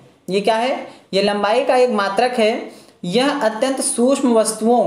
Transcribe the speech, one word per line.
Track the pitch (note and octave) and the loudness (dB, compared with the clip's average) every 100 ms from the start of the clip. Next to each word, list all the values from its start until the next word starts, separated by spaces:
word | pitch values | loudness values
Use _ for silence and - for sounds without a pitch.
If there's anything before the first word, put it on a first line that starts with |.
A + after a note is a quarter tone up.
| - _ - | -20 _ -6
ये | G3 | -2
क्या | F#3+ A3 | 0 0
है? | B3 - - - _ | -2 -4 -8 -20 _
ये | F#3+ | -2
लंबाई | G3+ G#3 G3+ A#3+ | 0 0 0 0
का | C4 B3+ | 2 2
एक | B3 | 2
मात्रक | G#3 G3 F#3+ B3 | 0 -2 0 0
है। | B3 G#3+ B3+ - - - _ F3+ | 2 0 0 -6 -18 -20 _ -4
यह | G#3 C#4 C#4+ | 0 0 0
अत्यंत | A3 A3 B3+ C4+ | -2 -2 -2 -2
सूक्ष्म | - - B3 C#4 B3+ | -4 0 0 2 2
वस्तुओं | A3 A3 - A3 A#3+ | 2 0 0 2 2